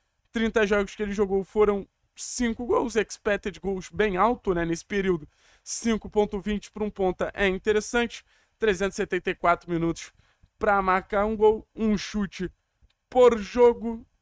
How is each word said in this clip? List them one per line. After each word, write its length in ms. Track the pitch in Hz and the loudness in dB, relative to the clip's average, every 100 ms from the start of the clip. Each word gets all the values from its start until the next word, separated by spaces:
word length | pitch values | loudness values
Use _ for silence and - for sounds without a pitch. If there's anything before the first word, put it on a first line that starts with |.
| _ _ _ | _ _ _
trinta 360 | 226 226 226 202 | -4 0 2 2
jogos 280 | 208 196 | 2 0
que 80 | - | -4
ele 100 | 208 | -4
jogou, 300 | 202 196 196 | -2 0 -2
foram 460 | 190 214 208 202 - _ _ | -2 2 2 2 -6 _ _
cinco 520 | - - - 240 220 240 | -14 -10 -4 -2 -2 -2
gols, 300 | 285 240 220 | 0 0 -2
expected 640 | 196 - 214 202 208 175 | -2 -4 -2 -2 -4 -8
goals 300 | 190 190 - | -6 -6 -6
bem 260 | 170 214 180 | -2 -2 2
alto, 380 | 214 240 - | 2 0 -2
né? 100 | 175 | -2
Nesse 200 | 170 165 | -2 -4
período, 440 | - 202 190 170 147 _ _ _ | -4 -2 0 -2 -4 _ _ _
cinco 440 | - - 233 220 190 | -10 -4 -2 -2 -2
ponto 300 | 208 208 202 | -2 0 -2
vinte 300 | 208 208 - | -4 -4 -6
pra 140 | 214 | -8
um 60 | 208 | -6
ponta 400 | - 185 180 175 | -2 -2 -2 -4
é 140 | - 196 | -2 -2
interessante, 760 | 185 214 208 208 240 233 - - _ _ _ | 0 0 0 0 -2 -2 -6 -20 _ _ _
trezentos 380 | 220 175 196 | 0 0 -2
e 80 | 196 | -2
setenta 280 | 196 185 190 | -4 -4 -4
e 40 | |
quatro 340 | 180 175 170 - | 0 2 2 0
minutos 440 | 165 170 160 - _ _ _ _ _ | -2 -2 -4 -12 _ _ _ _ _
pra 220 | 214 202 | 0 2
marcar 440 | 190 185 - 202 | 2 0 0 -2
um 120 | 208 220 | -2 2
gol, 300 | 214 220 - | 4 2 -4
um 240 | - 220 202 | -4 0 0
chute 540 | - 214 196 - 180 - _ _ _ _ _ | -2 -6 -6 -6 -10 -10 _ _ _ _ _
por 300 | 254 247 226 | 6 6 6
jogo, 680 | 190 240 240 233 226 226 - _ | 0 4 4 4 -4 -8 -12 _